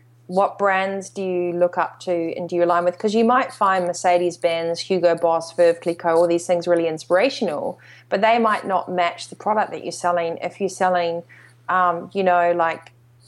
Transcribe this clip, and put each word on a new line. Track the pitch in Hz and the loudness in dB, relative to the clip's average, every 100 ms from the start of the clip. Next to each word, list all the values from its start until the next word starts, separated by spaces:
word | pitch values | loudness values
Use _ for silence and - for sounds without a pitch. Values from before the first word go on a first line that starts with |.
| _ _ - | _ _ -4
What | 185 202 - | 0 0 0
brands | 202 190 196 196 190 | 0 2 -2 -6 -8
do | 202 | -8
you | 190 180 175 | -4 -2 -2
look | 175 175 180 | 0 0 0
up | 165 - | -4 -4
to | - 170 165 - | -4 -2 -2 -6
and | 170 | -4
do | 175 | 0
you | 175 | 2
align | 175 | 2
with? | 175 - | 0 -2
'Cause | 214 220 | 0 2
you | |
might | 226 254 - | 4 2 0
find | - 202 190 175 | 0 0 2 -2
Mercedes-Benz, | 170 185 175 175 170 170 165 165 170 | 0 2 2 2 0 -2 0 -4 -4
Hugo | - 190 175 170 | -2 2 2 2
Boss, | 170 165 165 | 2 0 -2
Veuve | - 170 170 | 2 2 2
Clicquot, | 175 170 170 165 | -2 -4 0 2
all | 175 | 4
these | 170 - | 2 0
things | 175 175 | -2 2
really | 170 165 | 0 0
inspirational, | 160 - 180 269 - 190 147 - - - - - | -4 0 2 2 0 -4 -4 -6 -10 -18 -20 -6
but | 202 | 0
they | 220 233 | 2 4
might | 220 208 - | 2 0 -2
not | 185 - | -2 -2
match | 180 170 - - | -2 -2 -4 -16
the | - | -8
product | 208 214 - | -2 0 -2
that | 160 - | -6 -10
you're | |
selling | - 180 175 170 - | -4 -2 0 -2 -6
if | 180 - | -8 -6
you're | 190 | -6
selling, | - 185 180 170 170 - - - _ - | -2 0 2 0 -4 -10 -20 -20 _ -2
um, | 185 180 170 - | 0 2 0 -6
you | 196 | -2
know, | 185 175 175 | 2 4 2
like, | 175 165 156 - _ _ _ | 2 0 -2 -12 _ _ _